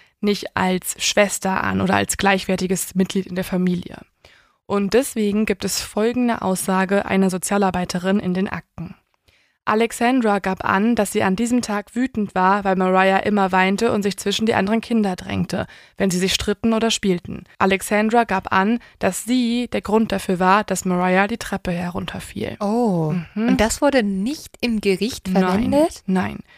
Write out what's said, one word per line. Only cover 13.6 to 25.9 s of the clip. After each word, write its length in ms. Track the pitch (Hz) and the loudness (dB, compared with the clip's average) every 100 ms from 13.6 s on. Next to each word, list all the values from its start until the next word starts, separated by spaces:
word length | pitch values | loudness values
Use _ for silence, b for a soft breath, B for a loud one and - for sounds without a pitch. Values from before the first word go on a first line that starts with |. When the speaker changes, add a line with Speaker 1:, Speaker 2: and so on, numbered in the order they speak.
| 185 196 233 | 2 2 2
Speaker 1:
und 100 | 214 | 0
sich 140 | 202 - | -2 -4
zwischen 280 | 202 202 220 | -2 -2 0
die 100 | 226 | 2
anderen 260 | 196 226 | 2 0
Kinder 340 | - 233 202 180 | 0 0 0 -2
drängte, 520 | 190 196 175 190 - B B B | -6 -4 -2 -4 -6 B B B
wenn 160 | 196 | 0
sie 80 | 180 | 2
sich 140 | 190 | 0
stritten 400 | - - 208 226 | 0 -2 -2 0
oder 180 | 226 226 | 0 0
spielten. 540 | 208 196 175 - - - b | 0 0 -2 -4 -14 -12 b
Alexandra 640 | 190 190 - 208 214 233 226 | 0 0 0 0 2 2 2
gab 260 | 196 - | 0 0
an, 280 | 190 196 240 B B | 0 2 0 B B
dass 240 | 190 185 | -4 -2
sie 460 | 220 254 233 240 240 | -2 0 2 0 -2
der 80 | - | -4
Grund 320 | - 226 220 | 0 2 2
dafür 280 | 196 - 180 | -2 -2 2
war, 260 | 185 202 214 | 4 4 2
dass 180 | 185 | -2
Mariah 440 | 185 180 185 185 202 | -2 0 2 2 2
die 100 | 233 | -2
Treppe 340 | - 196 - | -6 -6 -4
herunterfiel. 840 | 175 180 180 185 - - 196 - - | -4 -4 -6 -8 -10 -10 -8 -8 -4
Speaker 2:
Oh, 540 | 202 226 240 175 156 175 160 208 | -2 0 2 2 0 -2 -4 -2
Speaker 1:
Mhm. 120 | 226 | 2
Speaker 2:
und 120 | 254 | 2
das 200 | 214 - | 2 2
wurde 220 | 294 277 | 2 2
nicht 540 | 202 190 214 302 - - | 2 0 -4 -6 -10 -6
im 220 | 240 220 | -2 0
Gericht 480 | 202 185 214 - - | 0 0 0 -4 -2
Speaker 1:
Nein, 140 | 185 | 2
Speaker 2:
verwendet? 600 | 185 190 254 277 330 | 2 2 2 2 2